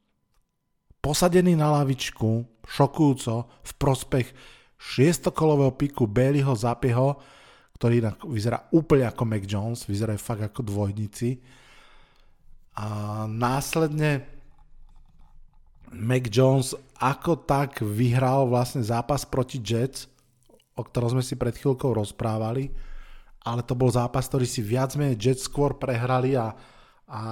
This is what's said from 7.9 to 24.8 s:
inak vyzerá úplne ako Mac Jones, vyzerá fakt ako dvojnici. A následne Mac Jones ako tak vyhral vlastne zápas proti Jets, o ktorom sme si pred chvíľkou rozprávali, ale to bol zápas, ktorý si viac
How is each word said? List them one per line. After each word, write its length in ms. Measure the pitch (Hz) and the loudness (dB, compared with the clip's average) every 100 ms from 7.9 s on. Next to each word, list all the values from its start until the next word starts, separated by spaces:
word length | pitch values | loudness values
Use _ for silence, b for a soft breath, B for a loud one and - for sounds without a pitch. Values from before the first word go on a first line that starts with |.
| 117 | 4
inak 160 | 110 101 - | 2 -4 -6
vyzerá 320 | 113 113 - - 160 | -2 -2 -4 2 2
úplne 320 | 156 143 117 | 6 4 4
ako 160 | - | -2
Mac 200 | 117 107 98 | -2 -2 -2
Jones, 400 | 101 110 117 - | -4 -4 -6 -4
vyzerá 280 | 101 110 104 | -4 -2 -4
fakt 240 | - 110 | -6 -6
ako 200 | 104 - | -6 -6
dvojnici. 760 | 113 101 101 104 104 - 120 127 b b b b b b b b b b - - - - | -6 -2 -2 -2 -6 -4 -4 -4 b b b b b b b b b b -20 -20 -16 -10
A 440 | 107 104 104 107 110 | -8 -8 -8 -8 -6
následne 1000 | 110 120 135 139 165 160 151 151 139 - - - - - - - - - - - - - - - - - - | -2 0 0 -2 -2 0 0 0 0 -4 -18 -20 -20 -20 -20 -20 -20 -20 -20 -20 -20 -20 -20 -20 -20 -18 -6
Mac 320 | 110 127 123 | 0 0 2
Jones 440 | 104 131 135 123 - - - | 4 4 4 0 -6 -12 -2
ako 480 | 123 139 175 156 - | -2 0 -2 -2 0
tak 320 | 139 143 - | 0 0 -2
vyhral 640 | 107 104 123 123 131 135 131 | -4 0 2 4 2 2 2
vlastne 360 | 120 123 139 | 2 0 -2
zápas 400 | 107 117 - 143 | -2 -2 0 -2
proti 400 | - 131 127 135 | -2 -2 -2 -4
Jets, 440 | 101 113 135 - - _ _ _ _ _ _ - | -2 -2 -2 -6 -18 _ _ _ _ _ _ -12
o 80 | |
ktorom 360 | 113 - 117 127 | -6 -2 0 0
sme 40 | |
si 120 | 123 127 | -2 -2
pred 160 | 117 - | -4 -2
chvíľkou 360 | 143 131 139 110 | -2 0 0 0
rozprávali, 760 | 104 - 113 110 110 123 139 b b b b b b b - | -2 -4 -4 -2 -4 -4 -6 b b b b b b b -6
ale 160 | 117 | -6
to 120 | 120 123 | -2 2
bol 120 | 127 | 2
zápas, 400 | 120 120 139 123 | 2 0 -2 -2
ktorý 200 | 139 123 | -2 -2
si 120 | - | -2
viac 360 | 101 123 | -2 -2